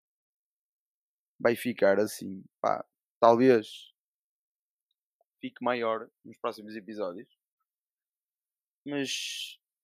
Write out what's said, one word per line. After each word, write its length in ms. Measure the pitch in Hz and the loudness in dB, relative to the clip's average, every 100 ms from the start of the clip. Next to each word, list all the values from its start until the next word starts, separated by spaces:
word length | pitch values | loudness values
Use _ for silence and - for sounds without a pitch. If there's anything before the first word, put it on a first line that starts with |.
| _ _ _ _ _ _ _ _ _ _ _ _ _ - | _ _ _ _ _ _ _ _ _ _ _ _ _ -2
Vai 160 | 117 117 | 0 0
ficar 440 | 123 117 98 98 | -2 2 4 4
assim, 460 | 107 - 98 95 - _ | 2 -4 -12 -12 -16 _
pá, 240 | 110 107 - _ _ _ | -2 -2 -6 _ _ _
talvez 720 | 117 117 131 120 107 - - _ _ _ _ _ _ _ _ _ _ _ _ _ _ _ | 6 8 6 6 2 -12 -20 _ _ _ _ _ _ _ _ _ _ _ _ _ _ _
fique 220 | 131 - | -16 -6
maior 440 | 120 123 113 110 120 _ | -4 -2 -2 -4 -8 _
nos 140 | 120 113 | -20 -8
próximos 380 | 120 110 104 110 | -8 -8 -12 -14
episódios. 520 | 95 107 95 87 - _ _ _ _ _ _ _ _ _ _ _ _ _ _ _ 139 | -12 -8 -6 -8 -14 _ _ _ _ _ _ _ _ _ _ _ _ _ _ _ -8
Mas, 760 | 143 135 - - - - - _ _ | -6 -4 -6 -8 -10 -12 -14 _ _